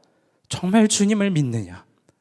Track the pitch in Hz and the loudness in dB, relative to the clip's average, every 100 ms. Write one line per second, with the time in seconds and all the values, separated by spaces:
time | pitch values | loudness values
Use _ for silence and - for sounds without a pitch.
0 | _ _ _ _ - - 180 220 214 - | _ _ _ _ -14 -8 0 2 4 2
1 | 202 214 202 165 135 117 90 90 - _ | 0 0 0 0 -2 -4 -8 -14 -20 _
2 | _ _ | _ _